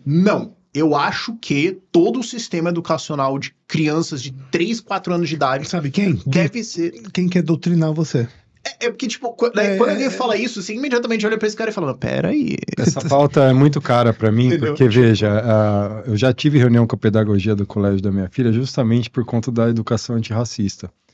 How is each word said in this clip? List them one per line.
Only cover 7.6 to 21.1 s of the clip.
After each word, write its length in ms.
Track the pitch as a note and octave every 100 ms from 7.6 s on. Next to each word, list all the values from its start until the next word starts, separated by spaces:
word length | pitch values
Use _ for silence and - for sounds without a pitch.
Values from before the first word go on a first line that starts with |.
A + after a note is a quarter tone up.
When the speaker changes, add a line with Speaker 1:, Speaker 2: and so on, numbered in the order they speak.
| F3 F3 D#3
Speaker 2:
você? 340 | D#3 D#3+ C3+ A#2 - _ _ -
Speaker 1:
É, 200 | - A#3+
é 40 |
porque, 180 | - C4
tipo, 240 | - A#3+
qu-, 160 | A#3 A#3+
daí 200 | G#3 G3+
Speaker 2:
É, 40 | G3
Speaker 1:
quando 120 | A#3+
Speaker 2:
é, 40 |
Speaker 1:
alguém 140 | - C4+
Speaker 2:
é. 20 |
Speaker 1:
fala 260 | - B3 G#3
isso, 240 | A#3+ G#3+
você 120 | F3+
imediatamente 520 | A3 C#4+ A#3+ A#3+ A3+ G#3
olha 120 | A3
pra 100 | G#3+
esse 80 | G#3+
cara 140 | A3
e 40 |
fala, 140 | G3+ D3+
"Não, 100 | B2
pera 320 | - C3 E3
aí." 280 | D4+ - - - -
Speaker 3:
Essa 240 | - C3 E3
pauta 340 | C#3 C#3+ D3
é 100 | C3+
muito 260 | C3 C#3+ D3
cara 320 | - A#2+ A#2
pra 180 | A2 A2
mim, 160 | A2 B2+
Speaker 1:
Entendeu? 220 | E3 A2+
Speaker 3:
porque, 160 | D3 B2+
veja, 400 | A2 A#2 G#2 G#2 G#2
a, 640 | A#2+ A2 G#2+ G#2 G2+ G#2+ B2
eu 100 | G#2
já 160 | B2+
tive 240 | B2+ D#3 C#3+
reunião 280 | B2 A#2 A#2
com 80 | -
a 40 |
pedagogia 560 | A2+ G#2+ G#2+ G2+ G2+ G2+
do 100 | G2
colégio 360 | G#2+ G2+ G2
da 100 | G2+
minha 180 | G2 F#2
filha 220 | - A#2+
justamente 580 | A2+ C3 - A#2 A#2 A#2
por 140 | -
conta 280 | A2+ A#2 A2+
da 180 | A#2 A#2
educação 460 | A#2 A2 A2 - A#2
antirracista. 760 | G#2+ A2 A#2 - G2 - F#2 _ _